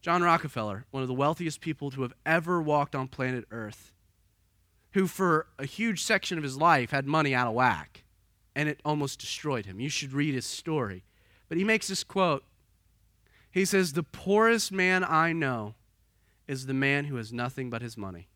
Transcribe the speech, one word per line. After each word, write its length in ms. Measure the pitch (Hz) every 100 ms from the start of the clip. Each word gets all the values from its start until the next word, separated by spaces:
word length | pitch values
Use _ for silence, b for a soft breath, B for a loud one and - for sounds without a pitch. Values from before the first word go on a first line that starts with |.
John 220 | - 175
Rockefeller, 640 | 175 165 147 - 107 101 -
one 140 | 135
of 40 | 127
the 60 |
wealthiest 480 | 127 139 165 170 151
people 300 | 165 147 143
to 100 | 135
have 120 | 123 - -
ever 340 | 165 165 175
walked 360 | 151 147 143 139
on 120 | 131
planet 380 | - 131 127 -
Earth, 420 | 117 107 - - _ _ _ _ _ _ _ _ _ _
who 120 | 202 190
for 400 | - 185 156 - -
a 60 | 139
huge 360 | - 226 190
section 360 | - 202 - 175
of 40 |
his 140 | 143 135
life 320 | 165 151 117
had 160 | 139 135
money 300 | 156 147 127
out 120 | 123
of 60 |
whack, 500 | 113 127 85 76 - _ _ _ _ _ -
and 120 | 151
it 140 | 147
almost 360 | 151 151 139 -
destroyed 460 | - - 151 127 95
him. 140 | 95
You 100 | 135
should 220 | - 143
read 220 | 135 151
his 120 | 131 -
story. 580 | - - 156 110 92 _ b b b b
But 100 | 165
he 60 |
makes 240 | 196 220 -
this 160 | 190
quote. 400 | - 196 180 143 _ _ _ _ _ _ _ _ _ b b
He 140 | 185
says, 300 | 190 196 180
"The 100 | 143
poorest 680 | 160 - 185 208 226 233 -
man 320 | 190 180 185
I 300 | 175 156 165
know 420 | 165 143 120 104 107 _ _ _ _ _ _ -
is 200 | 135 131
the 80 |
man 320 | 135 139 143 147
who 100 | 127
has 160 | 110
nothing 380 | 120 123 131 127
but 120 | 113
his 140 | 120 107
money." 320 | 98 87 90